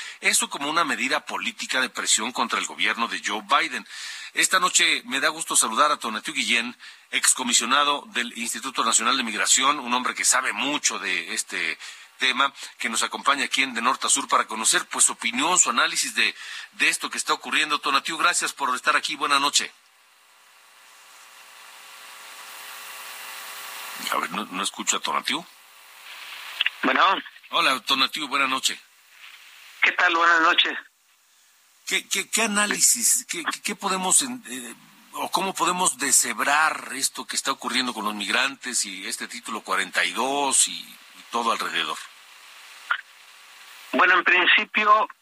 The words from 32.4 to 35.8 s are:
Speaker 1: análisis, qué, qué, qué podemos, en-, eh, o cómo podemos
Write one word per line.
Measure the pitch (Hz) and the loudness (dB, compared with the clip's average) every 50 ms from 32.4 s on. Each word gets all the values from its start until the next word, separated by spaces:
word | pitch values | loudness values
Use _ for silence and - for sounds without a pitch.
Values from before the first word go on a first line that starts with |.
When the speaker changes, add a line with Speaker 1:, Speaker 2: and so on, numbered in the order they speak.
Speaker 1:
análisis, | 226 220 202 208 208 208 - 175 165 - - 240 220 - - - - - | 0 2 2 2 2 0 2 4 4 4 4 4 2 2 2 0 -2 -4
qué, | - - - | -8 -6 -4
qué, | - - - | -6 -6 -4
qué | - - 208 | -4 -6 -6
podemos, | - 202 196 190 190 185 185 170 - | -4 -2 -2 -2 0 2 4 4 4
en-, | 143 127 123 127 107 110 | 4 2 -4 -10 -10 -12
eh, | 123 131 120 117 110 104 - - - - - - | -12 -10 -12 -14 -16 -18 -20 -20 -20 -20 -20 -14
o | - 131 143 - | -10 -8 -4 -2
cómo | - 175 190 190 - | -2 -2 -2 -2 -2
podemos | - 165 165 180 180 | 0 0 0 0 0